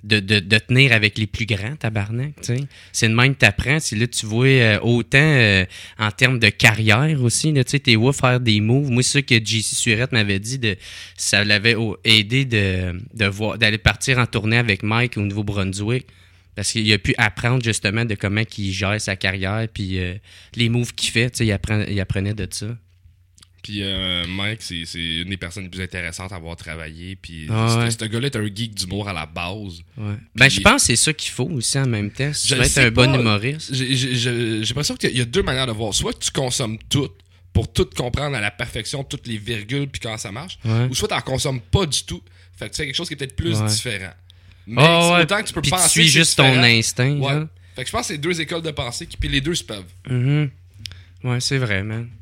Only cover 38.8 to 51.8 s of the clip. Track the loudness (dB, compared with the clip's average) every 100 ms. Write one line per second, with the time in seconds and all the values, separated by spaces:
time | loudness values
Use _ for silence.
38.8 | -6 -8 -8 -10 -8 -8 -6 -6 -4 -4
39.8 | -4 -6 -8 -8 -8 -10 -12 -8 -2 0
40.8 | 0 0 -2 -2 -2 -4 -2 -4 -6 -4
41.8 | -2 -4 -6 -12 -14 -20 -20 -16 -12 -8
42.8 | -6 -6 -8 -8 -10 -6 -2 0 0 -2
43.8 | -2 -8 -10 -16 -20 -20 -20 -20 -8 4
44.8 | 6 6 4 4 2 0 -2 -4 -2 2
45.8 | 2 4 6 6 4 4 4 6 6 6
46.8 | 2 0 0 0 0 -2 -4 -10 -20 -12
47.8 | -6 -6 -6 -6 -4 -4 -4 -4 -6 -6
48.8 | -6 -6 -12 -6 -2 0 0 -4 -6 -12
49.8 | -14 -18 -4 0 2 2 0 -6 -20 -18
50.8 | -16 -16 -20 -12 -6 -4 -2 -2 -2 -2